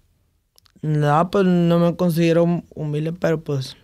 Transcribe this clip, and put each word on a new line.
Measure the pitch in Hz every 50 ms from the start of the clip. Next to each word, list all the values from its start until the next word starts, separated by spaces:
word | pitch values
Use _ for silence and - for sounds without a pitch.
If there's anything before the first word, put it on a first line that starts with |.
| _ _ _ _ _ _ _ _ _ _ _ _ _ _ _ -
No, | - 156 151 151 147 147 147 156 175 185
pues, | - 202 190
no | 180 180 175 170 170 170 170
me | 170 175 170
considero | - 185 175 160 170 170 165 160 170 170
hum-, | 170 175 165 - - -
humilde, | - 151 151 147 151 156 160 170
pero, | 180 - 165 160 156 160
pues, | - 143 135 131 - - -